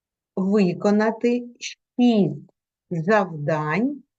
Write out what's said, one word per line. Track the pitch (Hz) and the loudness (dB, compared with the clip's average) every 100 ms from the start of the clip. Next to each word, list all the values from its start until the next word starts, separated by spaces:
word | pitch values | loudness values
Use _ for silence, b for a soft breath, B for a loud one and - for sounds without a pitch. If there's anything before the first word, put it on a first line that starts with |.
| _ _ _ - | _ _ _ -6
Виконати | 190 208 185 175 208 208 214 220 240 240 240 - | 0 2 2 0 0 2 0 0 -2 -2 -4 -14
шість | - - _ - 247 220 165 143 - _ _ _ _ | -16 -18 _ 0 2 4 2 -2 -14 _ _ _ _
завдань | 170 160 214 185 160 147 156 151 165 254 285 - | -4 2 2 0 -4 -4 -4 -2 -2 -2 -4 -14